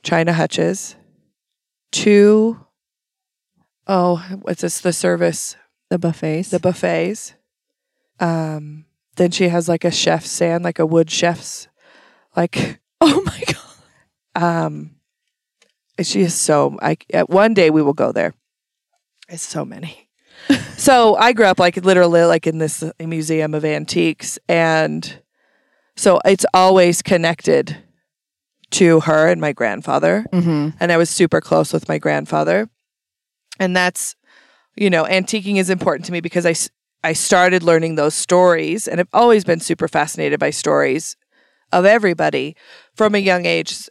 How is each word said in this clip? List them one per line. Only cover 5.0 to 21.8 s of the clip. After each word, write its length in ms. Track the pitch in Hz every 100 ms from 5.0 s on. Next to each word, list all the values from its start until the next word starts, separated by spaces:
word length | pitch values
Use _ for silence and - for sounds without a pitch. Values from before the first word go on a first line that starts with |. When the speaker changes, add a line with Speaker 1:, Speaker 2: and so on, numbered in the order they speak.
| 180 170 170 156 - - _ _ -
Speaker 2:
The 80 | 175
buffets. 520 | 170 160 160 156 185
Speaker 1:
The 80 | 180
buffets. 760 | 180 175 180 165 175 220 - _ _ _ _ _ _ _ _ -
Um, 640 | 175 165 156 156 151 151 - _ _ -
then 160 | 175
she 160 | 175 180
has, 180 | 175 165
like, 160 | 165 175
a 40 |
chef's 380 | - 170 165 -
stand, 340 | - 170 170
like, 140 | 175 165
a 80 | 160
wood 240 | 165 160
chef's, 580 | - 175 170 - - - _ _ _ _ _ _ -
like 440 | 170 - - - _
<laughs> 120 | -
Speaker 2:
Oh 220 | 330 294 392
my 160 | - -
God. 960 | 160 - _ _ _ _ _ _ - 170 165 160
Speaker 1:
Um, 260 | 151 151 _ _ _ _ _ _ _ _ _ _ -
she 180 | 175 196
is 140 | 175 -
so, 420 | - 151 143 -
I, 180 | - 160 -
uh, 100 | 175
one 320 | - 185 220 220
day 160 | 160
we 100 | 156
will 120 | 143
go 180 | 151 117
there. 240 | 117 85 - _ _ _ _ _ _ _ _ -
It's 120 | 170
so 220 | - 160 139
many. 440 | - 165 - _ _ _ - -
<laughs> 100 | 269 - -
So 380 | - 254 226 -
I 180 | 233
grew 120 | 233 208
up, 120 | 185
like, 180 | 175
literally, 440 | 180